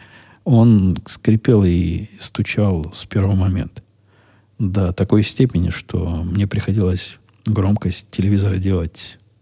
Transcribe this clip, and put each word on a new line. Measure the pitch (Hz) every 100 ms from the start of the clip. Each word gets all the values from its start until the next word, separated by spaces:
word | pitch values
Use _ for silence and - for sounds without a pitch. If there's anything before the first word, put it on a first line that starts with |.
| - - - _
он | - 120 117 107 92 85 -
скрипел | - - 110 - 113
и | 95 85 85 85 104 -
стучал | - - 104 - 104 87 80
с | - -
первого | - 98 98
момента. | 92 95 139 - - _ _ _ _ _ _ -
До | 101 98 92
такой | 92 95 104
степени, | 104 - 131 87 87
что | 90 - 90 85 82
мне | 87 87 98
приходилось | 101 - 104 92 92 - - _ _ -
громкость | 104 95 104 90 87 -
телевизора | - 92 101 98 95
делать | 95 92 82 - - - _ _